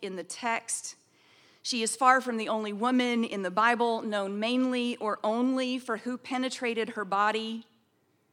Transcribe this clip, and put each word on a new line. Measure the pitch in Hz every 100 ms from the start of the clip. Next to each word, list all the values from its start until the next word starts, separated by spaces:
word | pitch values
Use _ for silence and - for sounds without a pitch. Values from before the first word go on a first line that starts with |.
in | 196 185
the |
text. | 170 - 240 226 - - - - _ _ _ _ - _
She | - 247
is | 220
far | - 254 262
from | 247 226
the | 220
only | 220 214
woman | 202 240 254 247 240
in | 226 202
the | 185
Bible | 180 226 233 233 226
known | 226 208 196 202
mainly | 220 254 254 247 240 240
or | 208 -
only | 214 226 254 262 254 254
for | 247 220
who | 247 247
penetrated | - 254 254 254 247 226 220
her | 220
body. | 196 196 208 214 226 226 - _ _ _ _ _ _